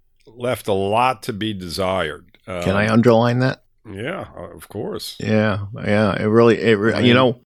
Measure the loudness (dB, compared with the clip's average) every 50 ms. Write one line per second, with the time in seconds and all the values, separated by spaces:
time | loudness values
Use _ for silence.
0 | _ _ _ _ _ -20 -14 -8 -6 -6 -6 -4 -4 -2 -2 0 0 0 0 2
1 | 2 0 0 -4 -6 -10 -8 -6 -6 -6 -6 -8 -10 -8 -6 -4 -4 -2 -2 -2
2 | -4 -4 -8 -12 -16 _ _ _ _ -12 -8 -4 -2 -2 0 0 0 2 2 4
3 | 4 6 6 4 4 2 0 0 -2 -2 -4 -6 _ _ _ _ -20 -16 -14 -12
4 | -10 -10 -10 -10 -12 -14 -16 -18 -18 -18 -18 -20 -18 -14 -12 -12 -10 -10 -10 -12
5 | -12 -14 -14 -8 -4 0 0 2 2 0 -2 -4 -6 -10 -10 -6 -2 0 2 2
6 | 2 2 0 0 0 2 4 6 6 6 4 4 4 2 2 2 2 0 0 2
7 | 4 4 4 4 4 2 0 -4 _ _ _